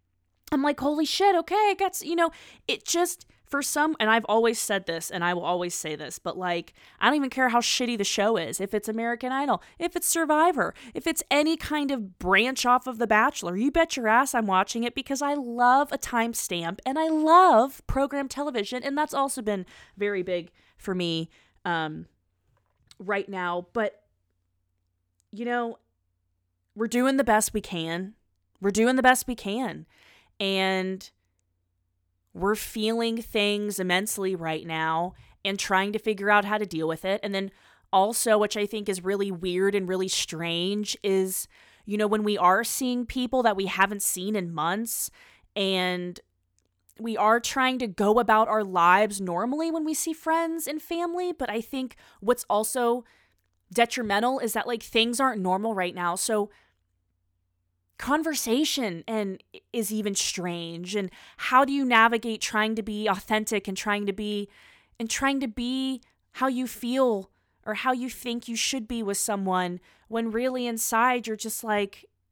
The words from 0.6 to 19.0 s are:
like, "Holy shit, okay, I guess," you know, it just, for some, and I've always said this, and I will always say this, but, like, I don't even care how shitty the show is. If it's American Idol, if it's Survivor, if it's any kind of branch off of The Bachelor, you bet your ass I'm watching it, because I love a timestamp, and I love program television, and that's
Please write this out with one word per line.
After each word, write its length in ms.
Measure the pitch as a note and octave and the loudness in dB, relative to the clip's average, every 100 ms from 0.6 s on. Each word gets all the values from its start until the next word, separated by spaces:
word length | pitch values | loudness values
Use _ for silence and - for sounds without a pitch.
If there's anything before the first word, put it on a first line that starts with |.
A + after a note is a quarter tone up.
like, 180 | C#4+ C#4+ | 0 0
"Holy 240 | C#4 D4+ D4+ | 0 0 0
shit, 320 | - G4+ F#4 | 2 4 4
okay, 180 | E4 G4 | 2 2
I 220 | G#4 G4 | 2 2
guess," 240 | G4 - | -2 -4
you 140 | - E4+ | -4 0
know, 160 | E4 E4 - - - | 0 -2 -16 -12 -6
it 180 | - - | -6 -2
just, 400 | E4+ F4 - - _ _ | 0 0 -4 -16 _ _
for 160 | C#4 | -6
some, 340 | C#4 D4 D#4 D#4 | -2 0 0 0
and 100 | G#3+ | 2
I've 160 | A3+ A3 | 2 2
always 340 | G#3+ A#3 A3+ | 2 2 0
said 280 | - G3+ F#3 | -2 -4 -4
this, 240 | E3 D#3+ | -6 -6
and 140 | - F3 | -2 -2
I 100 | F3 | 0
will 100 | E3+ | 0
always 300 | F3+ F3+ E3 | -2 -2 -6
say 220 | D#3 D3 | -8 -8
this, 220 | D3+ - | -10 -10
but, 180 | F3+ F3 | -8 -6
like, 360 | F3+ F3 E3 - - - | -4 -4 -6 -14 -20 -6
I 60 | A3+ | -2
don't 100 | D4 | 0
even 140 | C#4 | -2
care 180 | B3+ C4 | 0 2
how 120 | A#3 | 2
shitty 380 | A#3 - B3 A#3+ | 0 0 -2 -2
the 60 | G3+ | -2
show 320 | - G3+ A3 | 0 0 0
is. 240 | D#3 - | -2 -6
If 140 | G3 G#3+ | -4 -4
it's 140 | G#3 | -4
American 440 | A3 A#3 A#3+ B3+ | -4 -4 -4 -4
Idol, 300 | C4 C#4+ G3 - - | -2 0 -2 -4 -8
if 180 | E4+ F4 | -6 -4
it's 120 | - | -2
Survivor, 640 | E4 D#4+ D4+ E4+ C#4+ E3+ - B3 - | 0 2 4 4 4 -2 -4 -12 -6
if 120 | D4 | -4
it's 160 | D#4 - | -4 0
any 260 | C#4+ D4+ D#4+ | 2 2 0
kind 340 | - D4+ C#4+ | -2 -4 -2
of 280 | C#4 G3 F3+ | -4 -6 -6
branch 460 | F3+ G3 A#3+ C4 B3 | 2 4 4 0 2
off 220 | B3 C4 | 2 2
of 120 | A#3 | -2
The 80 | A3+ | 2
Bachelor, 480 | G#3+ A#3+ C#4+ F3 F3+ | 4 4 0 -4 -2
you 140 | B3+ | 2
bet 260 | D4+ E4 C#4 | 2 2 0
your 120 | A3+ | 2
ass 260 | A3+ C#4 B3 | 4 4 0
I'm 120 | G#3+ | 2
watching 380 | F#3 G3 A#3 A#3+ | 2 2 -2 -4
it, 100 | - | -4
because 260 | C4+ C4+ | -6 -4
I 140 | C#4+ D4 | -2 -4
love 580 | B3 A#3 B3 C4 C#4+ | -4 2 6 6 4
a 60 | C#4 | -2
timestamp, 800 | - A#3+ A#3 A3+ - F3 E3 F#3+ - | -4 -2 -2 -4 -4 -4 -4 -6 -4
and 120 | C#4 | 0
I 100 | D#4+ | 2
love 760 | D#4 D#4 E4+ F#4 A#3 C4 - - | 2 6 8 10 8 6 0 -4
program 420 | C4 C4+ C#4 C#4 | -2 0 -2 -6
television, 540 | - D4 B3 G3+ B3+ | -6 -4 -4 -4 -6
and 140 | C#4 | -4
that's 180 | C#4 | -2